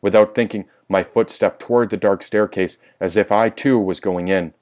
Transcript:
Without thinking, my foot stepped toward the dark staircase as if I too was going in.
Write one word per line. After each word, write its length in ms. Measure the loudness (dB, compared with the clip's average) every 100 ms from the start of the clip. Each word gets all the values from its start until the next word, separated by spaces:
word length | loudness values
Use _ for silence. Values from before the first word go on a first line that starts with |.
Without 320 | 2 4 4
thinking, 300 | 2 -4 -4 -12 _ _
my 160 | -2
foot 260 | 0 -2 -2
stepped 300 | 0 -2 -2
toward 300 | -2 0 0
the 80 | -2
dark 260 | 0 -2
staircase 540 | -2 -2 -2 -2 -4 -4 _ _
as 160 | -2 0
if 160 | 2
I 160 | 2 2
too 280 | 0 0 2
was 220 | 0 -4
going 300 | -4 -4 -2
in. 240 | -2 -2 _